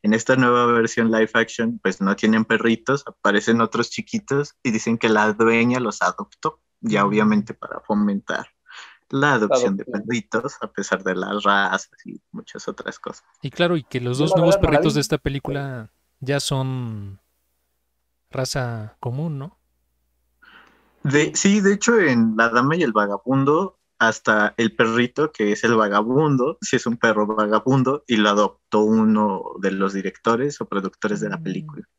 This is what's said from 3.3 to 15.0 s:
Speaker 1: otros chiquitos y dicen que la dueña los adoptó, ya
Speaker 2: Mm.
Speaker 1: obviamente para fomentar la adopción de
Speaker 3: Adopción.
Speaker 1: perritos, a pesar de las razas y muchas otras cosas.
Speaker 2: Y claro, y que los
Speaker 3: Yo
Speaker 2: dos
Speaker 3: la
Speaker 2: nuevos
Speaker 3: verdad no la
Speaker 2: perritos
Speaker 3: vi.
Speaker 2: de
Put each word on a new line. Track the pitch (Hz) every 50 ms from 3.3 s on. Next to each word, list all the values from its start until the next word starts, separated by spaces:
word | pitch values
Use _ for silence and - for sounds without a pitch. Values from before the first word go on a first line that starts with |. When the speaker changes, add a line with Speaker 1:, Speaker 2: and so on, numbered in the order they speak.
| 101 104 104 - 113 117
Speaker 1:
otros | 113 110 - 113 117 -
chiquitos | - - 110 - - 110 - - 135 143 147 - _ _
y | _ 131
dicen | 107 110 - 117 117
que | 113 -
la | 117 110 107 104 107
dueña | 104 107 113 113 113 117 117 123 123 127
los | 123 107 101 -
adoptó, | - 87 92 - 101 _ - _ - 160 160 _ _ _ _ _
ya | - 117 107 101 101
Speaker 2:
Mm. |
Speaker 1:
obviamente | 101 104 107 107 107 107 104 101 - 107
para | _ - - - -
fomentar | - _ - 104 104 104 101 101 - - - - - - _ _ _ _ - - - - - _ _ _
la | - 135 143 147 139
adopción | 117 107 101 - 127 123 117 98
de | 98 -
Speaker 3:
Adopción. | - - 196 -
Speaker 1:
perritos, | 110 120 117 107 _ - 110 120 143 - -
a | 120 110
pesar | _ - 98 - - 92 95
de | 95 92
las | 90 92 98 101 104 98
razas | 101 101 98 98 95 92 95 - _ _ _ -
y | - - - _ _
muchas | - - - - - - -
otras | - - - - - - -
cosas. | - - - - _ _ _ _
Speaker 2:
Y | - -
claro, | - - 175 175 175
y | 160 127
que | _ - 127
los | 123 123 123
Speaker 3:
Yo | 123 151
Speaker 2:
dos | 156
Speaker 3:
la | -
Speaker 2:
nuevos | 180 - 175 190
Speaker 3:
verdad | 196 -
no |
la | -
Speaker 2:
perritos | 147 143 165 - -
Speaker 3:
vi. |
Speaker 2:
de | 151